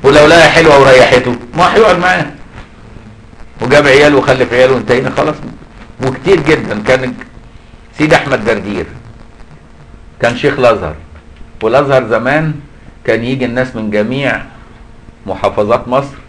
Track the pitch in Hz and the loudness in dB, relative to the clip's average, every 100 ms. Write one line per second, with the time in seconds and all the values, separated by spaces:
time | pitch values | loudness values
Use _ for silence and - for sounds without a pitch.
0 | 139 147 151 170 156 160 160 143 135 127 | 4 4 6 6 4 4 4 6 6 6
1 | 117 127 123 120 - 156 175 - 220 175 | 6 2 0 -6 -8 -2 0 2 2 2
2 | 180 180 151 - - - - - - - | 0 -2 -6 -10 -20 -20 -20 -20 -20 -20
3 | - - - - - - 120 143 143 135 | -20 -20 -20 -20 -20 -10 2 2 4 4
4 | 147 143 - 127 123 123 131 127 107 127 | 4 2 2 0 0 2 2 2 0 -2
5 | 135 - 151 151 - - - - - - | -2 -4 -4 -6 -14 -18 -20 -20 -20 -8
6 | 131 131 175 185 143 143 107 104 107 131 | -8 -4 0 0 2 -2 -2 -6 -2 -2
7 | 127 123 - - - - - - - - | -2 -10 -16 -20 -20 -20 -20 -20 -20 -6
8 | 156 151 139 127 107 110 95 95 82 - | 0 0 0 -4 -2 -4 -4 -8 -10 -14
9 | - - - - - - - - - - | -20 -20 -20 -20 -20 -20 -20 -20 -20 -20
10 | - - 117 123 143 135 123 107 82 76 | -20 -4 -4 -2 -4 2 0 0 -4 -12
11 | - - - - - - 110 127 143 135 | -18 -20 -20 -20 -20 -6 0 0 2 0
12 | 113 113 120 147 160 151 - - - - | 0 -2 0 -2 -2 -6 -14 -20 -20 -10
13 | - 113 120 131 123 120 127 117 107 104 | -4 -2 -2 -4 -4 -4 -6 -6 -4 -2
14 | 107 131 135 110 - - - - - - | -2 -4 -4 -6 -10 -20 -20 -20 -20 -20
15 | - - 98 95 101 110 104 120 120 127 | -20 -18 -12 -4 -4 -2 -2 -2 -2 -4
16 | 139 - | -4 -14